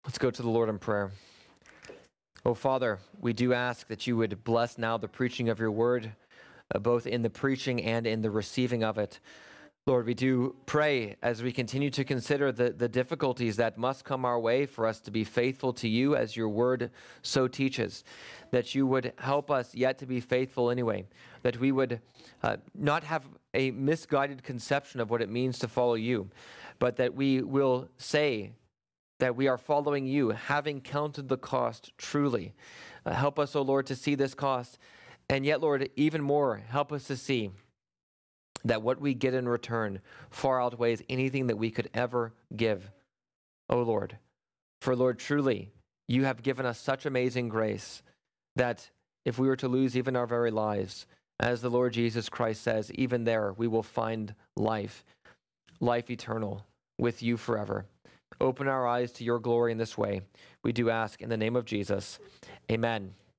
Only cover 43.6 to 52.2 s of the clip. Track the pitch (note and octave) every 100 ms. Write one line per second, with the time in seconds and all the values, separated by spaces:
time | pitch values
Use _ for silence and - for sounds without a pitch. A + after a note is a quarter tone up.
43.6 | - B2 A#2 G#2+ G2 - _ _ _ _
44.6 | _ _ - B2 B2+ A#2 - C#3+ C3+ G#2
45.6 | G2+ - _ _ - B2 C3+ B2 B2+ C3
46.6 | B2+ A#2 - C3+ D3 C3 B2+ B2 A#2+ A2
47.6 | A2 G#2+ - - _ _ _ _ _ -
48.6 | B2 A#2 - _ _ _ - A#2 C3 C3
49.6 | C3 B2+ C3 B2 B2 B2+ A#2+ A#2+ A#2+ A2
50.6 | G#2+ G#2 F#2+ - - _ _ _ A#2 A#2+
51.6 | A#2+ A#2+ B2 A#2 A#2 A2+